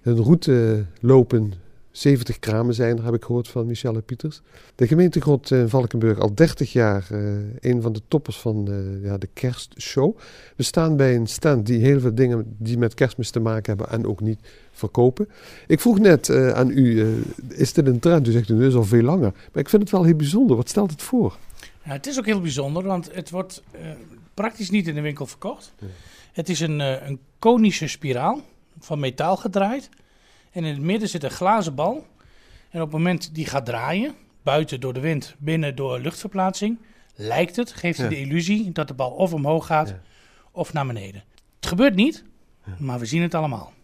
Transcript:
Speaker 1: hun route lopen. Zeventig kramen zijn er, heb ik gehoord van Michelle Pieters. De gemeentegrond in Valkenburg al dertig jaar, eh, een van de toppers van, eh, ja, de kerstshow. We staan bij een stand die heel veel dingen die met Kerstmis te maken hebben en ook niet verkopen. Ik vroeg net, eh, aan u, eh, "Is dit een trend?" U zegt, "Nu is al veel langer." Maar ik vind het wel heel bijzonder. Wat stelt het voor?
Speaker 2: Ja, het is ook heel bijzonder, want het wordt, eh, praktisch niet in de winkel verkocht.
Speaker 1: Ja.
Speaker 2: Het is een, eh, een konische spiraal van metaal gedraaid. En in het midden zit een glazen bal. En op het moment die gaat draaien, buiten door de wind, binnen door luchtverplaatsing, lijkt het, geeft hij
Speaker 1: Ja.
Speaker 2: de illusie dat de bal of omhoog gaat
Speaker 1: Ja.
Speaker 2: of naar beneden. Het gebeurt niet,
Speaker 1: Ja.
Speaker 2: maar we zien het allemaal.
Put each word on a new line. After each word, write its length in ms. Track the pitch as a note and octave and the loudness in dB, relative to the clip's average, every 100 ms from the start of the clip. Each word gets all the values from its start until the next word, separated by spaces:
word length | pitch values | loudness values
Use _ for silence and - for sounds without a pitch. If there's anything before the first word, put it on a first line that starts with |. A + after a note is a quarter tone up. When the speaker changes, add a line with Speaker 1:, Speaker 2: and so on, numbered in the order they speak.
Speaker 1:
hun 160 | - A#2 | 2 2
route 680 | A2+ E3 - B2+ A2+ G#2+ G2+ - | 6 4 6 2 4 0 -2 -4
lopen. 520 | A#2 C3 A#2+ A#2 G#2+ F#2+ - - - | 6 6 6 2 0 -6 -16 -20 -20
Zeventig 480 | - C#3+ C#3 A#2 A#2 | -2 2 2 0 -8
kramen 360 | - G#2+ A#2 | -2 0 0
zijn 240 | A#2 A#2 A#2 | 2 2 0
er, 60 | |
heb 100 | A2+ | 0
ik 100 | A#2 | -4
gehoord 240 | - A#2+ A#2+ | -2 -4 -2
van 180 | - A#2 | -4 -4
Michelle 340 | A#2 B2+ A2 | -4 -4 -4
Pieters. 400 | G#2+ B2 D#3 - _ - - | -6 -8 -8 -10 _ -20 -20
De 120 | _ A#2+ | _ 4
gemeentegrond 640 | D#3 F3+ D#3+ D3 C#3 - | 6 6 4 2 2 4
in 180 | C3 A#2 | 2 4
Valkenburg 500 | C3 A#2+ A#2+ A2+ G#2+ | 2 0 0 2 2
al 160 | G#2+ | 0
dertig 380 | G2+ E3 - A#2+ | 4 2 2 -2
jaar, 340 | B2+ A2 G2+ F#2 | 2 2 2 -4
eh, 80 | G#2 G#2 G2+ G#2 B2 | -6 -4 -4 -6 -6
een 220 | B2+ B2 | -2 0
van 100 | A#2 | 0
de 80 | G#2+ - | -6 -2
toppers 280 | D#3 C#3+ A2 | -4 -4 -8
van, 320 | - G#2+ G2+ | -4 -4 -4
eh, 340 | G2+ G2 G2 | -4 -6 -6
ja, 140 | G2+ G2+ | -6 -6
de 100 | F#2+ | -8
kerstshow. 840 | - B2+ B2 - - - - C#3+ A3+ - - - _ | -6 -6 -6 -14 -14 -6 0 0 0 -12 -20 -20 _
We 60 | |
staan 340 | C3+ - D#3+ D3+ | -4 0 0 4
bij 180 | C3+ B2 | 4 4
een 100 | A2+ | 0
stand 400 | - D#3+ C3+ G#2+ | -2 0 2 2
die 120 | A#2+ | 2
heel 200 | A#2+ C#3 | 4 4
veel 140 | B2+ | 2
dingen 420 | A2+ C3 A#2+ A2 G#2 | 2 2 0 -4 -8
die 200 | A2 A#2+ | -4 0
met 160 | A#2+ | 0
Kerstmis 360 | - B2+ - A2+ | 0 -2 -2 -6
te 100 | - | -2
maken 360 | A2+ A2 G#2+ G2+ | -2 -2 -4 -4
hebben 120 | - A2+ | -4 -4
en 80 | A2+ | -4
ook 140 | G#2 | -2
niet 180 | G#2+ A2 - - - | -4 -4 -10 -20 -20
verkopen. 580 | - G#2 - B2 B2+ G#3 - - - - | -8 -6 4 4 4 -6 -8 -20 -20 0
Ik 140 | D#3 | 2
vroeg 180 | A#3+ G3+ | 4 6
net, 300 | G#3 D#3 - | 6 6 4
eh, 200 | C3 C3 | 2 4
aan 200 | A#2 C3 | 4 2
u, 300 | C3 B2+ A2+ | 4 4 4
eh, 80 | A2 A2+ A2+ - C3 - | 2 0 -4 -8 -16 -2
"Is 140 | C3+ | 0
dit 140 | - C#3 | 2 2
een 120 | B2 | 4
trend?" 300 | E3+ E3+ A#2+ | 4 4 4
U 40 | |
zegt, 160 | A#2 A2 | 2 2
"Nu 180 | A2 C3 | 4 4
is 80 | |
al 100 | B2+ | 4
veel 180 | G#2 A#2 | 4 4
langer." 300 | A#2 F#3 A#2+ - - | 4 4 0 -2 -8
Maar 100 | - | -6
ik 60 | C#3 | 2
vind 140 | G#3+ | 2
het 80 | G3+ | 2
wel 140 | F#3+ | 2
heel 120 | E3 D#3+ | 4 4
bijzonder. 400 | C#3+ F#3+ B3+ A#2+ | 2 2 4 2
Wat 120 | B2 | 0
stelt 220 | - G3+ | 0 -2
het 120 | D3+ | -4
voor? 340 | - B3+ D#3+ - - - - - | -4 0 0 -2 -18 -18 -20 -20
Speaker 2:
Ja, 80 | - | -12
het 140 | C#3 C4 | -12 -8
is 120 | C4+ | -6
ook 80 | G#3+ | -2
heel 140 | G#3 | -2
bijzonder, 420 | E3+ C3+ C#3 D#3 | -2 -4 -4 -4
want 320 | F#3+ F#3 D#3+ | -4 -4 -6
het 160 | F#3 - | -12 -10
wordt, 320 | F3+ F#3 - _ | -10 -10 -14 _
eh, 100 | - D#3+ D3+ - - - | -18 -16 -16 -20 -20 -20
praktisch 360 | - G#3+ A3+ F#3+ | -8 -6 -6 -2
niet 180 | G#3 E3 | -2 0
in 60 | |
de 60 | D3 | -4
winkel 260 | D3+ C#3+ C#3 | -6 -6 -12
verkocht. 460 | - G3 C#4+ - _ | -10 -12 -12 -16 _
Speaker 1:
Ja. 80 | G2 F2+ - - - | -18 -18 -20 -20 -18
Speaker 2:
Het 160 | - E3 | -10 -6
is 120 | E3 | -4
een, 200 | D#3+ D3+ | -2 -2
eh, 260 | C#3 C3 C#3 | -2 -4 -8
een 100 | C#3 _ _ | -12 _ _
konische 480 | A3 A#3+ G#3+ - D3+ | 2 4 4 2 -6
spiraal 520 | - C#3+ A#2+ D3+ C4+ - _ _ - | -8 -4 -2 -2 -2 -8 _ _ -20
van 220 | - D3+ | -10 -6
metaal 360 | C3+ B2 D#3 G3 | -6 -4 -2 -2
gedraaid. 520 | A3+ F#3+ G3 C4 - _ _ _ _ _ _ | -2 -2 -2 -2 -10 _ _ _ _ _ _
En 120 | F3+ | -8
in 100 | D#3+ | -6
het 80 | C#3+ | -4
midden 260 | D3+ G#3+ G#3 | -2 -2 -2
zit 140 | F3 | -6
een 60 | D3 | -8
glazen 440 | - F3+ A3 E3+ | -4 0 0 0
bal. 320 | C3+ D#3+ C4+ - _ _ _ _ - _ | -2 -4 -4 -10 _ _ _ _ -20 _
En 100 | E3+ | -8
op 60 | D#3+ | -6
het 100 | D#3 | -2
moment 360 | E3+ F3+ - | 0 -2 -6
die 120 | D#3 D#3 | -10 -6
gaat 200 | C#3 A#2+ | -6 -4
draaien, 480 | A#2+ B2 F3+ C4 - _ _ | -6 -4 -4 -4 -8 _ _
buiten 380 | - C#3 D#3+ C3 | -2 0 -2 -6
door 120 | C3 | -8
de 80 | B2+ | -6
wind, 340 | D3 D#3 - - | -4 -4 -6 -12
binnen 380 | C#3+ D#3+ D3+ C3 | -4 -2 -2 -4
door 220 | C3+ B2+ | -6 -6
luchtverplaatsing, 800 | B2+ - G#3 G3 F#3+ F#3+ G#3 A3+ _ _ _ | -8 -8 -10 -2 -2 -2 -4 -4 _ _ _
lijkt 420 | _ G#2 A#2+ F3 - | _ -4 -2 -2 -4
het, 160 | A#3+ | -8
geeft 260 | - F3 D#3+ | -6 -6 -4
hij 80 | B2 | -4
Speaker 1:
Ja. 40 | |
Speaker 2:
de 60 | D3+ | -4
illusie 520 | C#3 D#3+ E3+ G#3+ G#3 | -4 -2 0 -2 -2
dat 160 | E3 D3 | -6 -6
de 60 | |
bal 160 | C3 B2+ | -4 -6
of 220 | - F#3+ | -2 -2
omhoog 340 | E3 C#3+ D#3+ D3+ | 0 0 0 0
gaat 220 | D#3 B2+ | 0 0
Speaker 1:
Ja. 120 | F#2+ - _ _ _ _ | -6 -18 _ _ _ _
Speaker 2:
of 220 | - E3+ | -10 -8
naar 140 | D3+ C3+ | -6 -6
beneden. 360 | A2+ G2 G2+ - _ _ _ | -8 -12 -18 -20 _ _ _
Het 60 | - | -6
gebeurt 260 | F3 C4+ | 4 4
niet, 300 | F#3+ B3 D#4 - _ _ _ - | 4 0 0 -14 _ _ _ -16
Speaker 1:
Ja. 60 | F#2 | -10
Speaker 2:
maar 200 | C#3 B2 | -8 -6
we 80 | A#2 | -4
zien 160 | D3+ | -2
het 120 | E3+ | -2
allemaal. 380 | E3 D#3 A#2 - _ | -2 -4 -6 -12 _